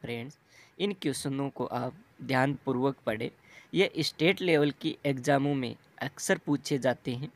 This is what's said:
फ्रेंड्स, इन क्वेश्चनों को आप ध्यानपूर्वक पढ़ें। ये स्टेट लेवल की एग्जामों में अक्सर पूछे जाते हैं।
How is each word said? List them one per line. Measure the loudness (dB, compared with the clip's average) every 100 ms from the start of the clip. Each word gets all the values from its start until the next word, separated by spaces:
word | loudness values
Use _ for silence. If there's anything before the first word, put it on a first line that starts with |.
फ्रेंड्स, | -8 -8 -10 -16 _ -20 -20 _
इन | -4
क्वेश्चनों | -2 -4 -2 -4 -4 -4
को | -4 -4
आप | -4 -4 -8 -20 _
ध्यानपूर्वक | -2 2 2 2 -2 0 0 0 -4
पढ़ें। | -4 -6 -10 _ -20 -6
ये | 0 2 2
स्टेट | -4 2 2 2
लेवल | 2 4 4
की | 0 -6 -4 -2
एग्जामों | -2 2 2 2
में | 0 -4 -8 _ -10
अक्सर | -10 -8 -2 -2
पूछे | 0 -2 0 0
जाते | 0 0 -4
हैं। | -8 -8